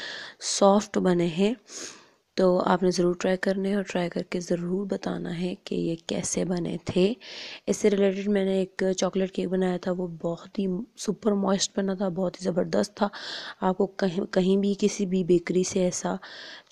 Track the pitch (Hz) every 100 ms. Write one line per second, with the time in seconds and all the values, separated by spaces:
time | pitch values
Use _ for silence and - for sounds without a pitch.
0 | - - - - - - 196 202 208 208
1 | 185 175 175 160 202 254 - - - -
2 | - _ _ - 185 180 - 180 185 175
3 | 175 175 196 185 196 190 190 202 190 180
4 | 175 180 180 180 170 170 175 185 196 190
5 | - 175 175 170 180 - - 180 170 165
6 | - - - 185 175 175 165 170 - 180
7 | 190 247 - - - - - 202 208 196
8 | 202 190 202 202 190 190 185 - 190 185
9 | 185 185 185 190 185 185 185 180 190 180
10 | 180 165 170 170 - - 190 185 247 -
11 | - 185 220 202 190 196 - - 196 190
12 | 196 170 180 - 185 175 170 202 202 -
13 | 202 - - - - - 190 185 196 -
14 | 196 170 - 185 180 196 202 196 202 -
15 | 190 185 165 175 - 180 185 190 180 -
16 | 180 190 - - - - -